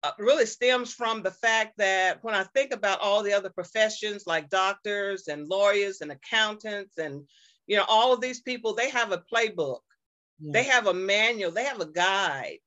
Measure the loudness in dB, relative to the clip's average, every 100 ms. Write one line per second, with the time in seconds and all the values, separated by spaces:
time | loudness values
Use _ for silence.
0 | -6 -2 2 4 2 2 2 2 -2 -6
1 | -4 -2 -4 -2 0 0 0 -2 0 2
2 | 0 -2 -4 -4 -2 -2 -2 -2 -2 0
3 | 2 2 2 0 -2 -10 -8 0 0 0
4 | -6 -6 -4 -4 0 0 0 0 -4 -4
5 | -2 -4 -6 -10 -4 2 4 4 0 -4
6 | -12 -12 -4 0 0 -2 -8 -10 -10 -8
7 | -8 -8 -14 _ _ _ -2 0 4 4
8 | 6 2 0 -6 -8 -4 -4 -2 -2 0
9 | -2 -2 -2 0 0 -2 -4 -4 _ _
10 | _ _ _ _ -2 0 4 4 4 0
11 | 0 2 2 0 -4 -2 -4 -4 -6 0
12 | 0 2 0 -2 -8 -12